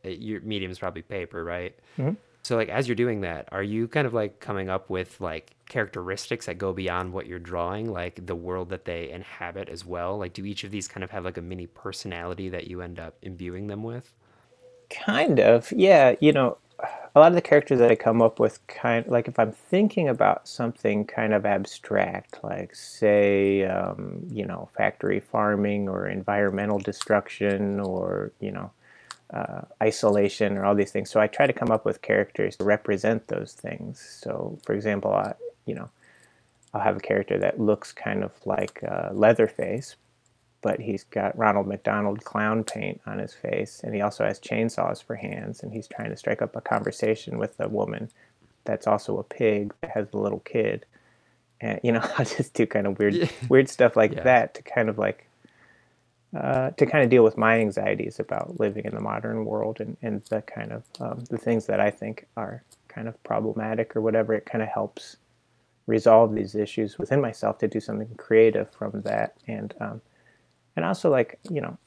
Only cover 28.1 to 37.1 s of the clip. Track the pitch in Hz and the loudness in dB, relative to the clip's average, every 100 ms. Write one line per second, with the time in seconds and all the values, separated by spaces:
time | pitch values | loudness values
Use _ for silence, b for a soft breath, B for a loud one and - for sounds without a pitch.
28.1 | - 104 _ 104 98 - _ B B B | -4 -6 _ -10 -8 -12 _ B B B
29.1 | B _ - - - - - 110 - 110 | B _ -8 -8 -10 -14 0 0 4 4
30.1 | 104 101 - 104 98 98 101 98 98 95 | 4 2 2 -2 0 2 2 2 -2 0
31.1 | 110 107 - 139 127 117 110 107 - - | 2 2 2 0 2 0 0 0 -4 0
32.1 | 104 101 - 98 - 98 104 - 101 107 | 0 0 -2 -4 0 2 2 2 0 0
33.1 | 110 - - - - - - - 131 - | 0 -2 -6 -6 -10 -10 -10 -12 -14 -18
34.1 | - - - - - - 104 107 101 101 | -14 -8 -6 -8 -10 -4 -2 0 -2 2
35.1 | 101 101 - 480 _ - 117 120 _ b | 2 0 -4 -12 _ -10 -8 -10 _ b
36.1 | b b b b b _ - 104 98 - | b b b b b _ -2 -2 -2 0